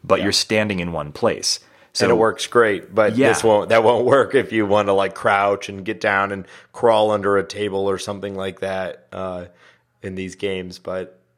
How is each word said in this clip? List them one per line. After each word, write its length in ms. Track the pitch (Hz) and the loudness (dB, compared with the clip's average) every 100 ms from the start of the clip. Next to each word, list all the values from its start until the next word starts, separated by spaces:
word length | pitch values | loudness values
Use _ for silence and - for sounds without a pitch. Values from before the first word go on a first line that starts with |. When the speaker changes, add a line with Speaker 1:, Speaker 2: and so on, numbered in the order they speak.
Speaker 1:
but 160 | - 76 | 0 0
Speaker 2:
Yeah. 40 | 98 | 2
Speaker 1:
you're 80 | |
standing 480 | - - 110 107 92 | -2 0 0 0 -2
in 100 | 85 | -4
one 220 | 82 73 | -6 -8
place. 480 | - 113 78 - - - _ _ | -2 -2 -2 -4 -6 -10 _ _
So 100 | - | -2
Speaker 2:
And 80 | 95 | 2
it 40 | 95 | 4
works 320 | 110 - - | 2 0 0
great, 460 | 120 113 95 - | 2 2 0 -2
but 220 | 101 104 117 | 0 2 2
Speaker 1:
Yeah. 140 | 139 | 2
Speaker 2:
this 160 | - 113 | 4 4
won't, 240 | 104 82 | 2 4
that 120 | 113 | 4
won't 240 | 110 107 123 | 4 4 4
work 300 | 135 113 135 | 4 4 0
if 160 | - | 0
you 140 | 110 101 | 0 2
wanna, 260 | 104 101 | 2 4
like, 240 | 98 98 - | 2 0 -2
crouch 540 | 113 101 101 101 - | 0 2 2 -2 -6
and 160 | 95 92 | -10 -8
get 160 | 104 | -4
down 320 | 104 98 98 | 0 0 0
and 120 | 98 92 - _ | -4 -12 -20 _
crawl 380 | - 117 110 107 | 0 4 4 4
under 260 | 104 98 98 | 2 2 2
a 60 | |
table 460 | 95 101 104 98 98 | 0 -6 -4 -2 -2
or 80 | 95 | -4
something 380 | - 101 101 98 | -6 -8 -8 -8
like 240 | 95 90 | -8 -8
that, 480 | 95 95 92 - _ | -6 -6 -8 -10 _
uh, 320 | 95 95 90 90 _ _ _ _ _ | -10 -10 -10 -14 _ _ _ _ _
in 140 | 101 92 | -12 -10
these 200 | 92 90 | -10 -8
games. 420 | 101 95 90 90 | -6 -6 -10 -12
But 400 | - 92 90 _ _ | -10 -10 -10 _ _